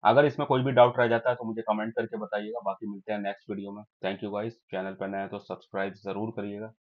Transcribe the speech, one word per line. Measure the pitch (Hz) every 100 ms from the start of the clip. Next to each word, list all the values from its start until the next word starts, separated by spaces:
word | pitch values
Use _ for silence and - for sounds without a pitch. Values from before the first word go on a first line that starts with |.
अगर | - 120 151
इसमें | - 143
कोई | 131
भी | 135
डाउट | 123 123 117
रह | 120
जाता | 117 127
है, | 120
तो |
मुझे | 110 113
comment | 110 107 110 113
करके | 110 107
बताइएगा। | 104 104 104 117
बाकी | 98 98 104
मिलते | 101 95
हैं | 104
next | 101 101 -
video | 98 98
में। | 101 107 _ 95
Thank | 98 104
you | 104
guys। | 110 - _
Channel | 95 95
पर | 95 98
नए | 98
हैं | 98
तो | 101
सब्सक्राइब | - 92 _ 98 98
जरूर | 98 101 98 110
करिएगा। | 113 101 101 110 110